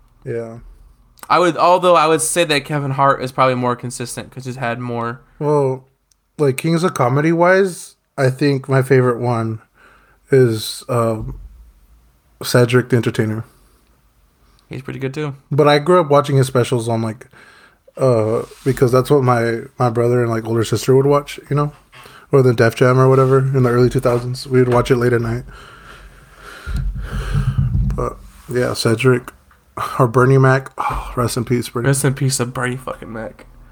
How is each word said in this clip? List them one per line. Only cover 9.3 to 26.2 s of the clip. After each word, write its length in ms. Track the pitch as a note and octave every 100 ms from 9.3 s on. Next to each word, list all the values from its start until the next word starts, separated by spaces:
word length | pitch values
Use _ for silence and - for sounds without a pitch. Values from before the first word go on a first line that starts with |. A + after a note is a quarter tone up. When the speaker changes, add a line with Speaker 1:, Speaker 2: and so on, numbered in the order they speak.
| A#2 A2+ A2 _ _ _ _ _ _ -
Speaker 1:
is, 540 | C3+ B2 A2 - - -
um, 500 | B2 A2+ A2 B2 - - - - _ _ _ _ _ _ _
Cedric 460 | - B2+ A#2 B2 A#2
the 80 | A#2+
Entertainer. 480 | A2+ - G#2+ G#2+ - _ _ _ _ _ _ _ _ _ _ _ _
Speaker 2:
He's 140 | B2
pretty 160 | C3+ B2+
good 120 | C3+
too. 220 | D3 D3+ C3+ -
Speaker 1:
But 180 | D3 D3
I 100 | D3
grew 200 | D3 F3+
up 80 | D3
watching 280 | C#3+ C#3 C3+
his 100 | B2+
specials 420 | B2+ A#2 B2 A2+
on, 140 | A2+
like, 240 | A2+ G#2+ - - - - _ _ _ -
uh, 460 | C3 A#2 G#2+ A#2+ - -
because 280 | C#3 B2 B2
that's 180 | B2+ B2
what 120 | C#3+
my, 380 | B2+ A#2+ A#2 A2+ - -
my 120 | B2
brother 320 | A2+ A#2+ B2
and, 80 | A#2
like, 140 | A2+ A2+
older 160 | A2+
sister 300 | G#2+ A2+ - C3
would 100 | C#3
watch, 320 | C#3+ C#3+ - -
you 60 | C#3+
know, 160 | D3 - _ - - - -
or 120 | C#3
the 120 | B2+
Def 200 | A#2 A2+ -
Jam 220 | B2+ C3
or 100 | C3
whatever 300 | C3 C3 C3+
in 240 | C3 C3+
the 60 | B2
early 200 | A#2+ B2
two 100 | C3
thousands. 460 | B2 A#2+ B2 B2+ -
We 140 | B2+
would 120 | B2
watch 180 | B2 B2
it 60 | B2
late 160 | B2
at 80 | A#2
night. 240 | A#2 A#2+ B2+ - - - - - - -